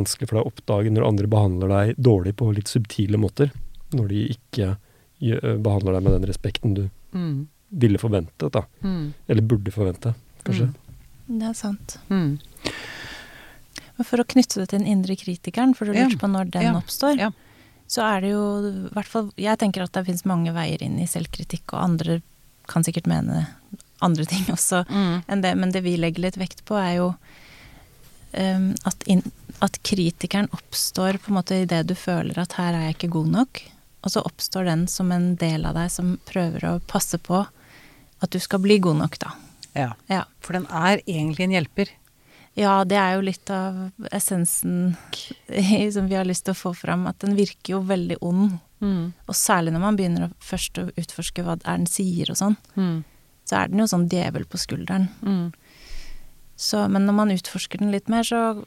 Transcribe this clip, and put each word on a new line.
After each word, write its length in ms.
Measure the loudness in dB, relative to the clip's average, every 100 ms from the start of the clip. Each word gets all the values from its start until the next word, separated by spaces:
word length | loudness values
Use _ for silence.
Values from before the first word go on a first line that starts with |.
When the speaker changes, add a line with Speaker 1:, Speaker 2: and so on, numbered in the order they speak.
Speaker 1:
vanskelig 240 | 2 -2 -2
for 80 | 0
deg 80 | 0
å 60 |
oppdage 400 | -4 0 2 4
når 160 | 4 4
andre 200 | 2 4
behandler 400 | 4 4 2 2
deg 260 | 4 2 4
dårlig 360 | 4 4 2 0
på 180 | 0
litt 140 | 0 0
subtile 480 | -2 -2 -2 0 2
måter, 320 | 0 2 0 0 -10 -10 -4
når 140 | -2 0
de 260 | 0 -2 -6
ikke 420 | -6 -2 0 -2 _ _ _ -4
gjø-, 360 | -2 0 0 0
behandler 300 | 2 2 2
deg 100 | 2
med 180 | 4 4
den 40 | 2
respekten 440 | -2 -4 -2 0 0
du 140 | -2 -6 -10 -6
Speaker 2:
Mm. 320 | -4 -4 -6 _ -8
Speaker 1:
ville 260 | 2 4 4
forventet, 540 | 2 0 -2 -6 -2
da. 100 | -2 -4 -6
Speaker 2:
Mm. 300 | -4 -4 -6 -8 0
Speaker 1:
Eller 140 | 2
burde 300 | 4 2 0
forvente, 420 | -2 -2 -2 -4 -6 -10 -10
kanskje. 240 | -4 0 0
Speaker 2:
Mm. 60 | -2 -18 -20 -20 -18 -6
Speaker 3:
Det 160 | -4 -4
er 40 | -4
sant. 400 | -6 -6 -10 -14 -2
Speaker 2:
Mm. 300 | 0 0 -2 -8 -12 -10 -10 -14 -14 -16 -16 -18 -20 -20 -20 -20 -20 -14 -6
Speaker 3:
Men 80 | -2
for 160 | 0
å 60 | 4
knytte 340 | 4 4 0
det 80 | 0
til 100 | 0
den 80 | 2
indre 280 | 2 2 -4
kritikeren, 560 | -6 -8 -6 2 4 4
for 100 | 2
du 80 |
Speaker 2:
Ja. 120 | 4 4
Speaker 3:
lurte 140 | 2
på 100 | 0
når 220 | 0 0
den 120 | 2
Speaker 2:
Ja. 100 | 2 2
Speaker 3:
oppstår, 380 | -2 0 2 2
Speaker 2:
Ja. 140 | 0 -4 -18 -20 -20 -20 -6
Speaker 3:
så 160 | -2
er 180 | 0 2
det 80 | 0
jo, 560 | 0 0 0 -2 -4 -4
i 20 |
hvert 120 | -6 -2
fall, 240 | -4 -4 -2
jeg 200 | 0 2
tenker 240 | 2 0
at 80 | -2
det 120 | -4 -2
finnes 200 | -2 0
mange 280 | 0 0
veier 280 | 0 -2 -4
inn 180 | -4 -2
i 60 | -2
selvkritikk, 680 | -4 -6 -10 -8 -8 -8
og 80 | -2
andre 380 | 0 2 0 -2 -4 _ _ _ -4
kan 160 | 0
sikkert 240 | 0 0 0
mene 400 | 0 0 -2 -4 -8 -20 -20 -14 -2
andre 240 | 2 2 0
ting 200 | -2 -2
også 400 | -2 0 0 0
Speaker 2:
Mm. 360 | 0 0 0 -2
Speaker 3:
enn 140 | 0
det, 160 | 2 2
men 140 | 0
det 120 | 0
vi 140 | 0 0
legger 220 | 0 0
litt 160 | -4 -2
vekt 260 | -8 -8 -4
på 100 | 0
er 180 | 2 2
jo, 180 | 0 -2 -12 -20 -20 -20 -20 -20 -20 -20 -20 -20 -10
ehm, 420 | -2 0 2 0 0 -4
at 180 | -4 4
in-, 240 | 4 4 -12 -12 -2
at 180 | -2 -2
kritikeren 680 | -2 0 0 -2 -2 0 -2
oppstår 680 | -4 -8 -6 -4 0 0 0
på 120 | -2
en 60 | -2
måte 260 | 0 0
i 40 | 2
det 220 | 0 0
du 80 | -2
føler 420 | -2 -2 -2 -2
at 160 | -4
her 200 | -2 0
er 180 | 0 -2
jeg 60 | -2
ikke 120 | -2
god 180 | 0 2
nok, 300 | 2 2 -2 -16 -20 _ -8
og 80 | -2
så 100 | -2
oppstår 420 | -2 -6 -6 -2 0
den 220 | 2 0
som 240 | 0 0
en 240 | 2 2 0
del 300 | 0 0 -2
av 80 | -2
deg 140 | -2
som 280 | -2 -2 -2 -4
prøver 340 | -2 -2 -2
å 200 | -2 -4 -2
passe 300 | -4 -2 -4
på 300 | 0 0 -2 _ -20 -20 -20 -20 -16 -6
at 80 | -4
du 100 | -4
skal 200 | -2 2
bli 180 | 6 6
god 180 | 6 2
nok 200 | 0 -4
da. 120 | -10 -12 -20 -20 -8 -4
Speaker 2:
Ja. 180 | -4 -6 -4
Speaker 3:
Ja. 140 | -4 -4 -12
Speaker 2:
For 120 | -6
den 140 | -6 -4
er 320 | 0 2 2 0
egentlig 320 | -2 -2 0
en 100 | 0
hjelper. 380 | 2 0 -2 -4 -6 _ _ _ -20 -10 0
Speaker 3:
Ja, 280 | 4 4
det 140 | 4 2
er 180 | 2 2
jo 60 |
litt 280 | -2 -4 -6
av 400 | -4 -4 -6 -8 -10 -6
essensen 840 | -4 -2 0 0 0 -2 0 0 -2 -6 -12 -12 -16 -6
i, 400 | 0 2 4 2
som 160 | 0 0
vi 80 | 0
har 100 | 0
lyst 200 | -2 -4
til 80 | -4
å 20 |
få 180 | -6 -6
fram, 300 | -2 -2 -2
at 120 | -2
den 160 | 0 2
virker 340 | 0 -2 -6 -4
jo 60 |
veldig 340 | 0 0 -2 -2
ond. 380 | 0 4 4 2 _ -4
Speaker 2:
Mm. 320 | -2 0 -2 -8 -6
Speaker 3:
Og 80 | -2
særlig 380 | 2 2 2
når 60 | 2
man 140 | 2 2
begynner 300 | 2 0 -2
å 40 | -6
først 320 | -8 -6 -4 -6
å 100 | -6 -6
utforske 460 | -10 -8 -8 -6
hva 100 | -4
er 240 | -4 -2 -2
den 80 | -2
sier 440 | -2 -2 -2 -2
og 60 | 0
sånn, 200 | 0 0 _ -2
Speaker 2:
Mm. 280 | 0 -2 -6 -18 _ _ -2
Speaker 3:
så 120 | 0
er 40 | 2
den 100 | 2
jo 60 | 2
sånn 240 | 2 2
djevel 360 | 0 -2 -4 -8
på 120 | -8
skulderen. 520 | -6 -6 -2 0 0 -2
Speaker 2:
Mm. 300 | -2 -2 -2 -8 _ -20 -10 -8 -8 -12 -14 -20 -20 -8
Speaker 3:
Så, 320 | -2 0 2
men 160 | 4 4
når 80 |
man 160 | 4 4
utforsker 480 | 2 -2 -8 -8 -2
den 140 | 0
litt 160 | 0 0
mer, 140 | 0
så, 420 | 2 0 0 -2